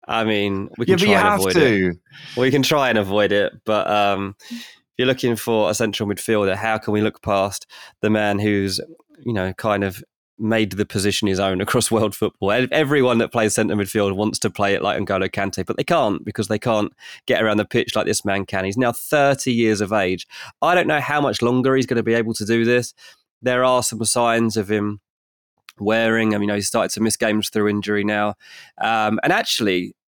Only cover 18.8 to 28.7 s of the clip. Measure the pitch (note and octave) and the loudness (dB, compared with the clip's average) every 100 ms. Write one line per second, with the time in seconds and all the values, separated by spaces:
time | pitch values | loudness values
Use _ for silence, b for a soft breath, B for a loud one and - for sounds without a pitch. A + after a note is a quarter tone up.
18.8 | B2 A#2 - D3+ C#3 C3+ - A#2 A2+ G#2 | -2 -2 -2 2 2 2 0 2 2 2
19.8 | G2+ G#2+ F#2 F2+ - B B - D#3 F3+ | 0 0 0 -2 -8 B B -2 2 2
20.8 | D#3 D3+ C3+ D3 C#3+ A2 A#2+ B2+ C3 C3 | 2 0 0 0 0 0 0 2 2 2
21.8 | B2+ A#2 A2 A2+ A2+ A2+ G#2 A#2 A2+ B2 | 2 0 2 0 0 -4 0 0 4 2
22.8 | A#2+ - b b b _ B2 B2 B2+ B2+ | 0 -12 b b b _ -2 2 4 2
23.8 | A#2+ A2+ A2+ B2 A#2 A#2 A2+ G#2+ G2 G#2+ | 0 -4 -2 2 2 2 2 0 -2 -2
24.8 | G#2 G#2 _ _ _ _ _ _ - _ | -2 -6 _ _ _ _ _ _ -20 _
25.8 | G#2 A2 A2+ A2+ A2 G#2 G2+ G2+ G2 A2+ | -2 2 2 2 2 0 0 -2 -2 -2
26.8 | F2+ - A2 - A2 G#2+ G#2+ G#2+ G#2 G#2 | -2 0 -2 0 0 0 -2 0 0 0
27.8 | G#2 G#2 G2+ G#2 G#2 G#2 B B B | -2 -2 0 0 -2 -4 B B B